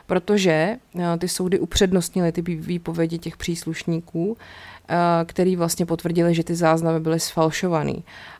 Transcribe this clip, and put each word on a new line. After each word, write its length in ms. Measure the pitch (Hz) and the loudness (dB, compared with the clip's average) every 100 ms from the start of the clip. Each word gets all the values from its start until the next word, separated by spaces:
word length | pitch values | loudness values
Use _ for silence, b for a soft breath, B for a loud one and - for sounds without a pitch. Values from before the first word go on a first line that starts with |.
| - | -4
protože, 720 | 180 - 208 185 156 170 247 - 180 | -2 2 2 4 2 2 -2 -8 -4
eh, 180 | 175 170 | -2 -2
ty 100 | 175 | -2
soudy 320 | - 180 185 | -4 -2 0
upřednostnily 720 | - - 190 185 175 190 170 | 0 2 4 2 0 0 0
ty 100 | 160 | 0
vý-, 140 | 170 160 | -4 -4
výpovědi 600 | 170 175 175 170 165 165 | -4 -6 -4 -2 -2 -2
těch 200 | 165 - | -8 -8
příslušníků, 1000 | - 170 - 160 - 165 170 165 185 226 B B B B - | -6 -6 -6 -6 -4 -4 -4 -4 -4 -4 B B B B -4
eh, 60 | 170 175 170 165 | 0 2 2 0
který 300 | - 185 180 | 2 2 2
vlastně 300 | 170 - 165 | 0 0 0
potvrdili, 500 | 165 170 170 170 170 | 0 0 2 4 2
že 80 | |
ty 120 | 165 170 | 0 2
záznamy 440 | 165 160 165 160 | 4 4 2 0
byly 200 | 160 165 | 0 -2
sfalšovaný. 840 | - - 160 156 185 160 143 151 B B B | -2 0 0 0 0 0 0 -4 B B B